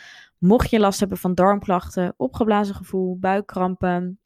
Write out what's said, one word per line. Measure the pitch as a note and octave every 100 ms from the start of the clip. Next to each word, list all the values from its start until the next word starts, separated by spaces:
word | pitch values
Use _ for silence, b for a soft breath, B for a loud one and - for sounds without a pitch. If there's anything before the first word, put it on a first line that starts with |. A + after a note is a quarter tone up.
| B B B -
mocht | F3+ A#3+ -
je | A3+
last | G3+ F#3+
hebben | G3 F#3
van | F#3
darmklachten, | F3+ F#3+ G3+ - F3+ - - F3+ -
opgeblazen | C4 - A3 G#3 G3+ G3
gevoel, | F#3 F#3+ F#3 F3+
buikkrampen, | F#3+ G3 G3+ F#3 F#3 F#3 F3+ F3 F3+ F#3+